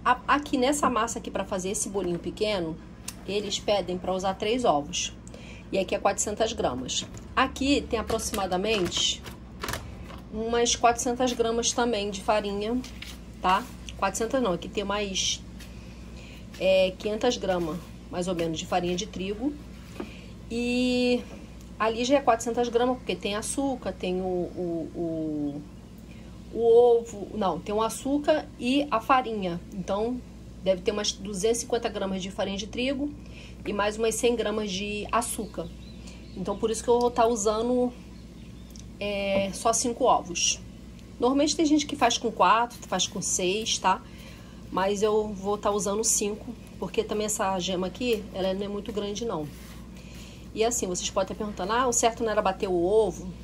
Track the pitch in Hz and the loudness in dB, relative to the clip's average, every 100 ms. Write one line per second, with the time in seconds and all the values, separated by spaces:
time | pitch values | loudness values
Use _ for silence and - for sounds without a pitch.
0 | 240 247 - 277 285 262 247 294 277 233 | 2 0 2 2 2 2 2 4 2 2
1 | 233 233 - 196 190 196 185 208 214 196 | 0 -4 -4 -4 -2 -2 -2 -2 -2 -2
2 | 180 170 170 151 214 202 165 - - - | 0 -2 -4 -2 0 0 -2 -6 -12 -14
3 | - - - 202 208 - - 202 180 180 | -14 -10 -4 -2 -2 -4 2 2 2 -4
4 | 185 185 196 190 214 254 233 147 147 - | -2 0 0 0 0 2 4 4 2 -4
5 | - - - - - - - 190 185 196 | -6 -8 -16 -16 -14 -16 -4 -2 0 0
6 | 196 196 - 208 226 226 175 127 156 - | 0 0 -4 0 -2 0 -2 -2 -4 -4
7 | - - - - 254 - 262 269 - 226 | -6 -12 -4 0 0 2 2 2 2 -4
8 | 214 220 - 208 190 180 208 220 170 - | 0 -2 0 -2 0 0 2 2 2 2
9 | - - - - - - - - - - | 0 -2 -8 -14 -16 -8 -6 -6 -8 -12
10 | - - - 214 226 240 240 - 233 240 | -12 -14 -8 -4 0 4 4 6 4 4
11 | 254 240 254 240 226 233 233 - 240 214 | 0 2 0 2 2 2 0 2 2 2
12 | 202 190 - 214 202 202 208 247 254 - | -2 -2 2 2 2 -2 -2 -2 -4 -12
13 | - - - - 185 185 - - - - | -14 -14 -16 0 4 4 2 -12 -12 -2
14 | 196 196 226 262 220 170 196 - 196 202 | -2 0 0 2 2 0 -2 -4 -2 -2
15 | 202 185 - - - - - - - - | -2 -2 -2 -2 -8 -14 -14 -14 -16 -16
16 | - - - - - - 185 190 185 185 | -14 -14 -16 -16 -16 0 4 6 4 2
17 | 214 214 247 240 190 185 165 170 - - | -4 2 2 2 0 2 0 -4 -8 -14
18 | - 170 180 170 165 156 180 185 175 180 | -8 -4 -2 0 0 -2 0 0 2 -2
19 | 214 - 190 214 269 294 - - - - | -4 -6 -6 -2 -4 -4 -12 -14 -14 -10
20 | - - - - - 233 240 247 254 247 | -10 -10 -14 -14 -6 -2 0 2 4 4
21 | 247 247 - - - - - - 220 226 | 4 2 0 -14 -14 -16 -16 0 0 2
22 | 247 277 262 226 247 233 240 233 247 254 | 4 6 6 4 2 0 2 4 2 0
23 | - 185 202 208 226 - 277 247 202 190 | -2 -4 -2 -2 -2 0 0 0 -4 -4
24 | 185 180 185 180 170 - 175 170 156 165 | -2 0 0 0 -2 -2 -2 -2 -4 -4
25 | 165 165 156 151 147 143 - - - - | -2 -2 -2 -2 -2 -4 -12 -16 -16 -16
26 | - - - - - 220 233 233 240 233 | -16 -16 -14 -14 -8 2 8 10 10 6
27 | 226 202 190 214 190 165 - 208 220 - | 2 -10 -6 0 0 0 -2 0 0 -2
28 | 262 294 294 311 - - 240 277 285 226 | 0 2 4 2 0 -4 2 2 2 0
29 | - 262 226 220 185 170 - 202 175 196 | 4 4 4 -2 -2 -4 -8 -8 -2 0
30 | 226 254 - - - - 190 185 196 208 | 0 -2 -8 -16 -16 -4 0 2 2 0
31 | 208 - 196 196 214 233 - 233 233 202 | -2 -4 -6 0 2 2 0 -2 0 -2
32 | 196 190 185 208 190 196 214 - 254 262 | -2 -2 -4 -4 -2 -4 -6 -2 -2 0
33 | 294 - - - - - - 202 208 214 | -4 -6 -14 -14 -16 -10 -4 0 0 2
34 | 226 214 240 233 208 214 214 185 208 208 | 0 4 2 4 0 0 -2 -2 -2 -4
35 | - 220 - - 202 - 170 - - - | 0 0 0 -6 -6 -8 -8 -12 -14 -14
36 | - - - - 185 202 226 226 - 240 | -14 -14 -12 -8 -4 0 0 0 4 4
37 | 240 240 226 240 202 214 240 247 247 - | 6 6 4 4 2 2 2 2 2 -2
38 | - - - - - - - - - - | -16 -16 -16 -16 -16 -16 -16 -16 -16 -6
39 | 202 202 196 196 196 - 226 220 247 233 | -4 -2 2 2 2 2 2 4 0 4
40 | 247 - 180 - - - - - - - | 6 6 4 0 0 0 -6 -16 -16 -16
41 | - - 240 277 302 - 311 302 294 - | -16 2 4 6 4 4 6 6 4 4
42 | 240 240 226 - 185 220 240 - - 185 | 4 4 -2 6 8 8 4 -4 -4 0
43 | - 190 - - 180 208 220 - 190 190 | 0 -2 -2 0 2 0 -2 2 2 2
44 | - - - - - - - 180 196 202 | -2 -16 -16 -16 -16 -16 -4 0 2 4
45 | 214 214 214 190 196 208 208 208 202 202 | 4 4 2 -4 -2 0 2 2 0 0
46 | 226 - 202 214 - - - - 185 - | 2 2 0 -2 -8 -12 -14 -8 -2 -2
47 | 214 214 208 208 196 190 170 180 185 - | 0 -2 -2 0 0 0 -2 -2 -2 -2
48 | 247 214 190 196 190 190 202 202 196 208 | 0 0 -2 -2 -2 0 -4 -6 -4 -4
49 | 202 208 233 170 147 - - - - - | -4 -4 -4 -4 -6 -10 -14 -14 -14 -14
50 | - - - - - 208 226 247 190 180 | -14 -14 -14 -16 -10 0 2 2 -2 -2
51 | 202 208 190 190 208 202 185 233 262 240 | -2 -2 -2 -4 -6 -4 0 2 4 4
52 | 233 226 226 208 190 190 202 180 175 214 | 2 2 2 2 2 0 0 2 6 6
53 | 208 165 185 180 | 4 0 -10 -12